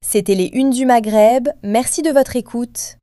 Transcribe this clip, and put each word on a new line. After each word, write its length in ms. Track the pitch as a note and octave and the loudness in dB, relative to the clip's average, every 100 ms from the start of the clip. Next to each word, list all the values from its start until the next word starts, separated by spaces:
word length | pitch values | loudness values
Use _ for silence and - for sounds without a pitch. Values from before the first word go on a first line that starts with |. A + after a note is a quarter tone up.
| - | -2
C'était 280 | G#3 G3+ F#3+ | -4 0 -2
les 140 | F#3 | 0
Unes 160 | - C4+ | 0 -2
du 160 | B3 C4 | 0 2
Maghreb, 640 | A#3+ G#3+ G#3+ G#3+ B3+ B3+ - | 2 2 4 4 4 -2 -6
merci 420 | G3+ A3 B3+ - | -4 -2 -2 -2
de 80 | D#4+ | 0
votre 260 | C#4 C4+ B3+ | 2 0 -4
écoute. 580 | A3+ A#3 A#3+ - - - | -6 -8 -8 -10 -14 -16